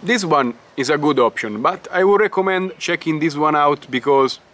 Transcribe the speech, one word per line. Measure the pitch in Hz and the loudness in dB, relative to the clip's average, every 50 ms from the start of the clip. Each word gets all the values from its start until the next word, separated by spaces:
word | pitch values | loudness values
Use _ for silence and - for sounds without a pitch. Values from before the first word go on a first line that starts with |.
| - | 0
This | 175 240 233 196 | 0 -2 0 0
one | 165 156 143 131 120 117 - _ - _ | 2 2 2 2 0 -4 -8 _ -16 _
is | - 131 120 | -6 -2 -2
a | 151 147 | -2 0
good | 147 151 147 131 | 0 0 2 4
option, | 123 113 - - - 110 104 107 127 | 2 2 0 -2 -8 -8 -8 -2 -2
but | 156 185 185 - - | -2 -2 -2 -10 -6
I | - 180 190 | -2 0 2
would | 196 202 202 | 2 4 2
recommend | 214 196 - 190 190 190 190 185 185 185 170 - | 2 0 0 -2 -2 0 0 -2 -2 -4 -8 -8
checking | - - 170 165 - 160 156 151 | -6 -4 -4 -4 -2 -4 -2 0
this | 151 165 143 | -2 -2 0
one | 147 151 151 151 | 0 0 2 2
out | 151 147 147 143 135 - - | 2 2 2 0 -2 -6 -8
because | 131 127 113 139 143 139 135 127 - - _ _ | -8 -4 0 2 4 4 4 2 -2 -6 _ _